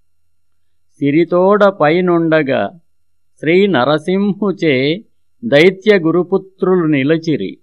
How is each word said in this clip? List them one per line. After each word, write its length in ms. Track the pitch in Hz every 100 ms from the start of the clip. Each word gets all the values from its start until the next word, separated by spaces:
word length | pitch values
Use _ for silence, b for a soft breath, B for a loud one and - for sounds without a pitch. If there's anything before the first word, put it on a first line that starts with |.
| _ _ _ _ _ _ _ _ _ _
సిరితోడ 680 | 139 151 165 180 185 202 202 196
పైనుండగా 800 | 151 175 180 170 165 156 135 120 101 170 _ _ _ _ _ _
శ్రీ 280 | 143 180 202
నరసింహుచే 1400 | 143 127 151 165 190 202 196 208 170 165 127 139 180 - _ _ _
దైత్య 560 | 117 143 180 185 220 202
గురుపుత్రులు 840 | 160 170 170 190 190 _ 185 185 156
నిలచిరి 720 | 143 139 160 160 131 92 -